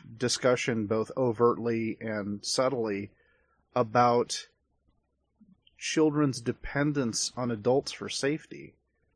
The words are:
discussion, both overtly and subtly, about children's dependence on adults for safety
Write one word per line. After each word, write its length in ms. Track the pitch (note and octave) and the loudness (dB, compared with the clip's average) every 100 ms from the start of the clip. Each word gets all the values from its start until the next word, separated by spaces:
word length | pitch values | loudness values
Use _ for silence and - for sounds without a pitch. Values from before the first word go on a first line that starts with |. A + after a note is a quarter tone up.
| - A2+ | -18 -4
discussion, 680 | B2 - C3 B2+ - A2+ G2+ | -2 0 2 2 2 -2 0
both 260 | A2 G#2+ - | 0 -2 0
overtly 800 | C3 A2 A#2 A2+ A#2 A#2 A2 - | 0 4 4 4 0 -2 -2 -4
and 460 | A2+ G#2+ G2+ G2+ - | -6 -6 -4 -6 -4
subtly, 680 | - C3 C3 A2 G2+ G#2 _ _ _ _ _ _ B2 | 0 0 0 -2 -4 -6 _ _ _ _ _ _ -2
about 720 | A#2 A#2+ A#2+ A#2+ A#2 - - _ _ _ _ _ _ _ _ _ _ _ _ - | 2 4 6 4 0 -4 -12 _ _ _ _ _ _ _ _ _ _ _ _ -12
children's 640 | - - D#3 D3 D3 B2 | -4 2 2 4 2 0
dependence 880 | A#2+ A#2 - C#3+ D3 D3 B2 G#2 - - | -4 -6 -4 -2 0 0 -2 -2 -4 -4
on 160 | B2 | -4
adults 400 | A2+ A2 C3 - | -2 2 2 0
for 180 | - A#2 | -6 -8
safety 640 | - C3+ D#3 - D3 - _ _ _ _ | -4 -2 -4 -8 -18 -18 _ _ _ _